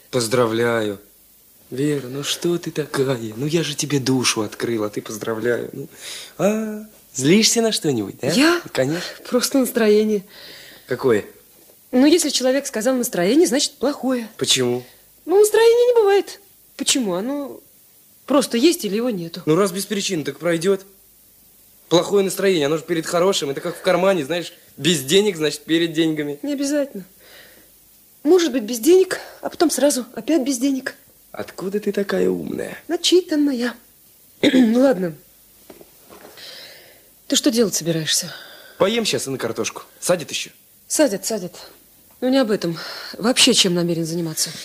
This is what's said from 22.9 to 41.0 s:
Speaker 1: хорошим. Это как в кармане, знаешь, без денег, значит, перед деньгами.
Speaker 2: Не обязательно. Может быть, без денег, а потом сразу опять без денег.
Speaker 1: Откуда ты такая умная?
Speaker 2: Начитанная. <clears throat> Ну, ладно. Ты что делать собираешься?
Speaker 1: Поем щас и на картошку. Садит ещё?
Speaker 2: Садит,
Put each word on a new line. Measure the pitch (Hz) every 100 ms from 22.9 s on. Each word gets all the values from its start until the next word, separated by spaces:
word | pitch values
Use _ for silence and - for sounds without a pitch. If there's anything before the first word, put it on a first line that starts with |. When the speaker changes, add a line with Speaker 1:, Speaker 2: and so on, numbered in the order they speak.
| 165 156
Speaker 1:
хорошим. | 175 185 190 143
Это | 139
как | 170 -
в |
кармане, | 185 180 190 190
знаешь, | 135 170 160 - - -
без | 143 165
денег, | 131 190 208 165
значит, | 151 143
перед | - 165 170
деньгами. | 156 160 151 147 143
Speaker 2:
Не | 285
обязательно. | 277 277 294 277 202 185 _ - - - - _ _ _ _ _ _
Может | 285 359 330
быть, | 247
без | 208 240
денег, | 240 370 370 - - -
а | -
потом | - 320
сразу | - 285 262 226
опять | - 220 320
без | 254 240
денег. | 277 262 - - _ _ _
Speaker 1:
Откуда | - - - 185 208
ты | 208
такая | 202 202 190 185
умная? | 180 156 - - - -
Speaker 2:
Начитанная. | 349 - 349 359 302 285 247 240 - _ _ _
<clears throat> | _ _ -
Ну, | - 262 226 233
ладно. | 269 185 180 147 _ _ _ _ _ - - _ - - - - - - - - - - _ _ -
Ты | 277
что | 302
делать | 233 208
собираешься? | - 160 160 151 - 170 - - - - -
Speaker 1:
Поем | 190 233
щас | 214 123 131
и |
на | 131
картошку. | 117 117 104 - - -
Садит | - 175 139
ещё? | - - _ _ _ -
Speaker 2:
Садит, | -